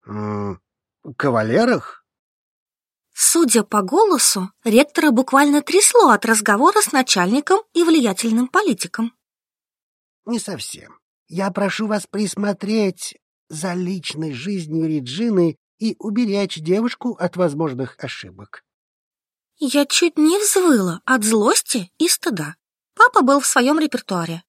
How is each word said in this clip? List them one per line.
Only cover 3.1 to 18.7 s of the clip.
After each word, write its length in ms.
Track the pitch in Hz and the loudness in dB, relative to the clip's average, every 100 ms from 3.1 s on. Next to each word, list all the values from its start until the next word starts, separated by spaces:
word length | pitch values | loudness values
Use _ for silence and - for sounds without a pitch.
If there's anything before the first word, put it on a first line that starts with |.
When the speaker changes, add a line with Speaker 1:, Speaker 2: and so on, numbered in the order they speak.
| - | -4
Speaker 2:
Судя 480 | - 330 302 226 | 0 2 2 2
по 180 | 208 214 | 0 -2
голосу, 720 | 190 320 427 302 - 202 185 _ | 0 2 2 2 0 0 -6 _
ректора 480 | 233 220 294 - 311 | 2 4 4 2 2
буквально 500 | 233 - 269 294 294 | 2 4 4 4 2
трясло 480 | 285 359 415 480 320 | 2 2 4 6 6
от 160 | 208 220 | 4 2
разговора 560 | 226 214 202 302 427 | 0 2 4 4 4
с 100 | - | 0
начальником 680 | 277 262 196 180 247 294 392 440 | 0 0 0 2 0 2 0 0
и 100 | 330 | 0
влиятельным 640 | 330 320 233 185 233 226 254 | 4 4 2 -2 -2 0 0
политиком. 680 | 359 415 208 - - 233 _ _ _ _ _ _ _ _ _ _ _ - | 0 0 -2 -6 -6 -8 _ _ _ _ _ _ _ _ _ _ _ -8
Speaker 1:
Не 140 | 233 | -8
совсем. 600 | - 214 - - - - _ _ _ | -6 -10 -12 -16 -20 -20 _ _ _
Я 240 | 165 196 | -6 -4
прошу 360 | 190 196 175 214 | -2 -2 -2 -4
вас 200 | 208 - | -4 -6
присмотреть 1080 | 196 208 - 202 202 196 220 202 180 - - _ _ _ | -6 -6 -4 -4 -4 -2 -2 -2 -4 -14 -16 _ _ _
за 240 | 156 185 | -10 -6
личной 600 | 180 180 190 - 151 160 | -6 -6 -6 -8 -8 -8
жизнью 540 | 131 160 196 156 160 160 | -8 -8 -8 -6 -4 -2
Реджины 680 | 156 123 143 233 202 170 - _ _ | -4 -6 -6 -2 2 0 -2 _ _
и 160 | 220 190 | -6 -6
уберечь 580 | - 208 233 202 196 - | -6 -2 -2 0 -4 -6
девушку 560 | 156 190 233 - 247 | -2 0 0 -4 -8
от 220 | 214 180 175 | -4 -6 0
возможных 600 | 175 143 160 127 131 - | -2 0 -4 -4 -8 -8
ошибок. 640 | 131 - 95 95 101 - _ | -14 -12 -16 -20 -20 -20 _